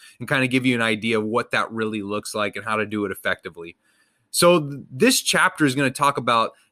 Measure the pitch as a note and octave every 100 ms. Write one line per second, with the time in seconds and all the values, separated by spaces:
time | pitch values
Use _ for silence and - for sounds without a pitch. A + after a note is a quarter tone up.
0 | - - A#2 C#3 B2+ C3 B2+ A#2+ A2+ A2
1 | A2+ A2 G#2+ A#2 A2+ A#2 G2+ A2+ A2 G#2+
2 | G2 G#2 - A2 G2+ G2 G#2 G#2+ G#2 G#2
3 | G2 F#2+ G2 F#2 F2+ E2+ E2+ - _ _
4 | _ _ _ - F3 F3 C#3+ C#3 - B2+
5 | B3 - - E3+ F3+ - D3 B2+ C3+ B2
6 | C#3+ C#3 B2 A#2 A2 - _